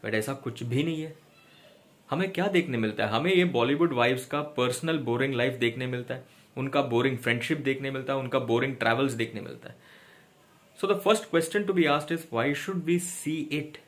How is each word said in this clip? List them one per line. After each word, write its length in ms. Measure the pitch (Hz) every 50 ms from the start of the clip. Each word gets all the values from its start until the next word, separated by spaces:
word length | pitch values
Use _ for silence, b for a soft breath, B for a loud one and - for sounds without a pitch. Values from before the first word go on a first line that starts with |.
| -
But 100 | 107 110
ऐसा 180 | 110 107 139
कुछ 300 | 139 135 - 123 113 -
भी 200 | 123 120 120 135
नहीं 200 | 151 165 165 156
है। 140 | 156 160 - - _ _ B B B B B B B B B B B B _ _ _ -
हमें 220 | 135 160 190 190
क्या 140 | 190 - 185
देखने 320 | 202 185 175 - - 127 117
मिलता 280 | 110 107 107 - 110
है? 40 | 107
हमें 240 | 107 117 147 180 190
ये 100 | 180 180
बॉलीवुड 480 | 175 - 120 117 127 143 147 170 170
वाइव्स 340 | 139 120 120 123 131 123 127
का 160 | - - 147
पर्सनल 560 | 147 147 - - 123 123 123 - - 165 165 156
बोरिंग 360 | 127 120 117 120 131 139 135
लाइफ 180 | 120 120 131
देखने 340 | 123 113 120 117 113 127 127
मिलता 280 | 127 127 123 120 - 127
है, 100 | 131 127 b b b b b b
उनका 260 | 127 131 135 135 143
बोरिंग 360 | 135 120 117 117 123 135 131 117
फ्रेंडशिप 400 | - 120 117 123 - - 160 147
देखने 320 | 131 135 135 135 135 135
मिलता 220 | 135 135 131 -
है, 60 | 135 135
उनका 200 | 131 123 135 131
बोरिंग 380 | 127 117 117 117 127 135 131
ट्रैवल्स 360 | 123 117 113 117 123 139 135
देखने 280 | 120 113 113 - - 104
मिलता 280 | - - - - - -
है। 80 | - B B B B B B B B B B B B B _ _ _ _ _ _ _ -
So 80 | - 190
the 120 | 202 180
first 300 | - 196 220 214 - - -
question 360 | 165 160 - - 208 208 190
to 60 | 190 180
be 60 | 165
asked 260 | 147 143 151 151 -
is, 80 | 165 160 165 - 117
why 200 | 113 120 143 143
should 300 | 143 - - 190 175 156 160
we 120 | 175 175
see 520 | 180 - - - - 151 156 160 143 -
it? 260 | 147 151 147 - - - -